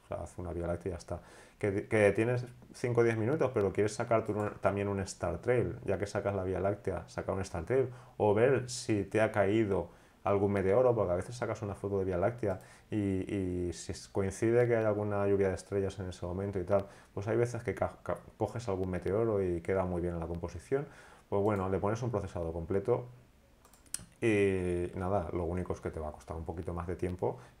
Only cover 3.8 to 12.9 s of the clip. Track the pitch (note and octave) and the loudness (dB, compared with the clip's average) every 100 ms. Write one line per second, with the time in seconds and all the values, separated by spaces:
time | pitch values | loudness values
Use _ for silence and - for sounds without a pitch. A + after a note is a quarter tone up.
3.8 | G#2+ - A#2+ A2+ G#2+ G#2 G#2 - F#2+ G2 | 0 0 2 2 2 -2 -4 0 0 2
4.8 | G2+ G2 F#2 - F2+ D#2 A#2+ B2 F2+ - | 0 -2 -4 -4 -4 -2 2 2 2 -2
5.8 | - F#2 G#2 G#2 F#2+ G2 F#2 F2+ G2 A2 | -2 -2 -2 -2 0 0 0 0 0 -2
6.8 | - F2 - - F2+ F#2+ F#2+ F2 E2 C3 | -4 -6 -6 -8 -4 -4 -4 -6 0 2
7.8 | A#2+ - - - G#2 G#2 B2+ B2+ - - | 2 -4 -12 2 4 6 4 2 -2 -6
8.8 | - G#2 F#2+ A2 A2 G#2+ G2 A2 G#2 F#2 | -2 0 0 2 2 4 4 4 2 0
9.8 | E2 - - _ F#2+ G2+ G2+ G2 F#2+ G#2+ | -2 -10 -20 _ 0 2 4 2 4 4
10.8 | B2+ A#2 F#2 F2+ - - A2 G#2+ G2+ F#2 | 4 4 2 0 -2 -6 -6 -4 -6 -6
11.8 | G2+ G2 F#2 F2 G2+ B2 G2+ F#2 - - | -2 0 0 0 0 0 -2 -4 -8 -20
12.8 | - | -6